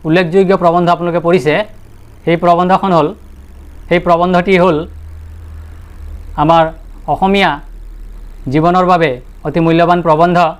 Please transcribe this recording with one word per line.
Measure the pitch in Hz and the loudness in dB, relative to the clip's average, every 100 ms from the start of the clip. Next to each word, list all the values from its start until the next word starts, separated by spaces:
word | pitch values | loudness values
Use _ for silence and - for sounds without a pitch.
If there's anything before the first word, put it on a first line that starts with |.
উল্লেখযোগ্য | 160 170 170 190 185 190 | 2 0 2 2 2 2
প্ৰবন্ধ | 175 170 175 | 2 2 2
আপোনালোকে | 170 175 170 | 0 0 -2
পঢ়িছে। | 165 180 135 156 214 - - - - - - | 2 2 2 -2 -4 -12 -20 -20 -20 -8 -2
সেই | 165 | 0
প্ৰবন্ধখন | 175 170 180 190 196 | 2 2 2 0 2
হ'ল, | 170 151 214 - - - - - - - | 2 2 -4 -18 -20 -20 -20 -20 -18 -2
সেই | 175 | -2
প্ৰবন্ধটি | 175 170 180 180 185 185 | 2 2 2 2 2 2
হ'ল | 180 151 180 - - - - - - - - - - - - - - - | 4 2 -4 -14 -18 -16 -16 -18 -16 -18 -18 -18 -20 -18 -16 -14 -12 -2
আমাৰ | 151 165 160 160 - - - | 2 4 2 -4 -18 -14 -6
অসমীয়া | 143 190 196 180 143 - - - - - - - - - | -2 2 2 0 -2 -10 -18 -18 -16 -18 -18 -18 -12 -2
জীৱনৰ | 143 165 180 180 | 0 2 2 2
বাবে | 180 156 123 - - | 2 2 -2 -12 -12
অতি | 151 165 | -6 0
মূল্যৱান | 165 165 170 175 | 2 2 2 2
প্ৰবন্ধ। | 170 156 175 175 165 | 2 2 4 2 0